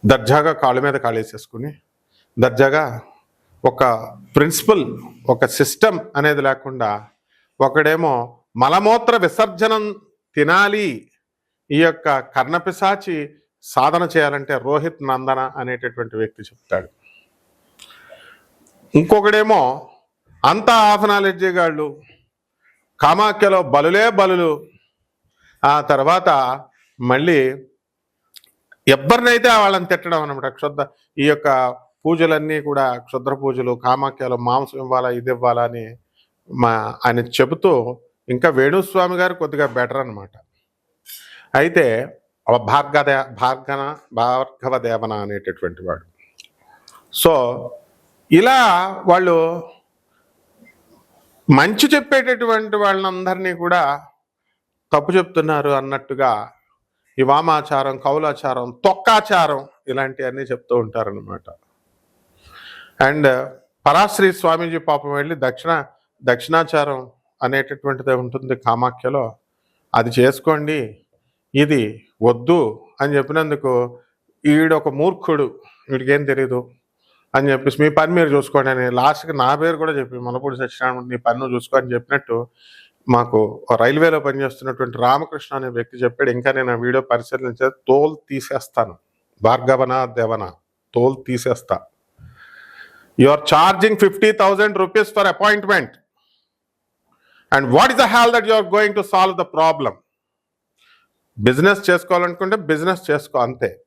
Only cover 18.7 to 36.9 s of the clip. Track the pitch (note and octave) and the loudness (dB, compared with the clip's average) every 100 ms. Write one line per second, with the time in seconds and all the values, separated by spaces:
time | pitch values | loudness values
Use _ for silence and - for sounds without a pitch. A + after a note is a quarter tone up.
18.7 | _ _ D3 E3+ G#3 G3+ G#3+ G#3+ F3+ B2+ | _ _ 0 4 4 4 2 2 2 2
19.7 | C#3 - _ _ _ _ _ B2+ F#3+ G#3+ | -4 -12 _ _ _ _ _ 2 2 4
20.7 | A#3 G#3+ G#3 G#3 G3+ G3 F3 F#3 F3+ E3+ | 4 4 4 2 2 0 0 -2 0 0
21.7 | D3+ D3+ D3 _ _ _ _ _ _ _ | -2 -8 -10 _ _ _ _ _ _ _
22.7 | _ _ _ D3 F3 G#3+ G#3 G3+ F#3+ D3+ | _ _ _ 2 4 2 2 2 2 2
23.7 | C#3+ D#3 F#3+ A3+ G3+ F#3+ F#3 E3+ D3 - | 2 4 2 2 2 2 2 0 -2 -8
24.7 | _ _ _ _ _ _ _ _ _ C#3 | _ _ _ _ _ _ _ _ _ 0
25.7 | D3 C#3+ C#3 C#3 F3+ F3+ C#3+ B2+ C3+ - | 0 2 0 2 2 2 0 0 -4 -12
26.7 | _ _ _ B2 B2+ E3 D#3 C3 C3+ - | _ _ _ 0 0 2 2 0 -4 -18
27.7 | _ _ _ _ _ _ - _ _ _ | _ _ _ _ _ _ -20 _ _ _
28.7 | _ - C3+ C#3+ A#3+ A#3+ A#3+ B3 A3+ G3+ | _ 2 2 2 0 2 2 4 4 4
29.7 | F#3+ F3 F3 F3 E3 D3+ C3+ C3+ B2+ D3 | 0 -2 -4 -2 -4 -4 -8 -10 -6 -8
30.7 | C#3+ C#3 _ _ - C#3+ D3 D3 C3 B2+ | -6 -8 _ _ -2 0 2 0 0 0
31.7 | B2 _ _ D#3 E3 E3 D#3 D3+ D#3 C#3+ | -4 _ _ -4 0 2 0 -2 -6 -4
32.7 | C#3 C3 B2 A#2+ C3 C3 C3+ C3+ B2+ B2 | -2 -2 -4 -8 -8 -6 -4 -4 -4 -4
33.7 | A#2+ B2+ C3 C#3 C3+ C3 A#2+ A#2+ B2+ C3+ | -4 -2 0 -2 -6 -6 -4 -2 -2 -2
34.7 | C3+ C3 B2+ B2+ B2 A#2+ A#2+ B2 A#2+ A#2+ | -10 -4 -2 -2 -4 -4 -2 0 0 -2
35.7 | A#2+ A2+ A#2 _ _ _ _ _ B2+ A#2+ | -6 -14 -18 _ _ _ _ _ 0 0
36.7 | A2+ G#2+ | 0 -6